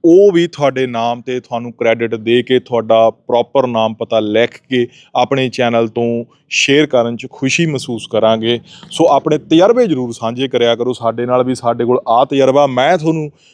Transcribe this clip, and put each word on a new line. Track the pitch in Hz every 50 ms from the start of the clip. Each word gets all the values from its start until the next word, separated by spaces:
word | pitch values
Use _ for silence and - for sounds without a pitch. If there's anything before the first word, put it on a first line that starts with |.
| -
ਉਹ | 170 165 190 202 202
ਵੀ | 185 170 175
ਤੁਹਾਡੇ | 170 - - 147 135 127 131 131
ਨਾਮ | 127 120 113 117 117 120 120
ਤੇ | 117 - 127 127
ਤੁਹਾਨੂੰ | - _ 127 117 120 123
ਕ੍ਰੈਡਿਟ | 113 _ 120 113 117 117 117 113 120
ਦੇ | 113 107 113 120 127
ਕੇ, | 123 - 127 127
ਤੁਹਾਡਾ | 123 - 127 117 110 110 113 113 113 113
ਪ੍ਰੋਪਰ | - _ _ - 120 120 117 _ _ 139 131
ਨਾਮ | 123 120 113 110 110 110
ਪਤਾ | 110 113 - 117 110
ਲਿਖ | 107 104 107 110 117 117 - - _ _
ਕੇ | 127 123 120 120 _ - _ _ _
ਆਪਣੇ | 127 123 110 139 135 131 123
ਚੈਨਲ | 107 - 123 117 117 117 117 110
ਤੋਂ | 110 120 117 117 117 117 117 _ _ _ _ _
ਸ਼ੇਅਰ | - - - - 139 147 156
ਕਰਨ | 147 - 123 117 117 120
'ਚ | 113 127 127
ਖੁਸ਼ੀ | - - - 131 - - 170
ਮਹਿਸੂਸ | 160 147 127 - - 120 110 -
ਕਰਾਂਗੇ। | - - 107 110 110 113 113 110 117 120 117 - - - - - -
ਸੋ | - - 165 -
ਆਪਣੇ | 143 135 - 156 151 151
ਤਜਰਬੇ | - - 160 165 180 214 233 247 247
ਜ਼ਰੂਰ | 202 156 127 127 120
ਸਾਂਝੇ | 113 - 117 113 120 123 135 131
ਕਰਿਆ | 131 123 120 117 117
ਕਰੋ | 110 120 123
ਸਾਡੇ | 123 - 120 113 113 117 120
ਨਾਲ | 123 127 127 127
ਵੀ, | 127 127
"ਸਾਡੇ | 120 - 117 117 120 120
ਕੋਲ | 117 123 120 - -
ਆਹ | 113 120 135
ਤਜਰਬਾ।" | - 143 139 135 131 131 143 147
ਮੈਂ | 139 127 123 131 151 180 180
ਤੁਹਾਨੂੰ | 151 165 165 160 151 147 _ _ _ _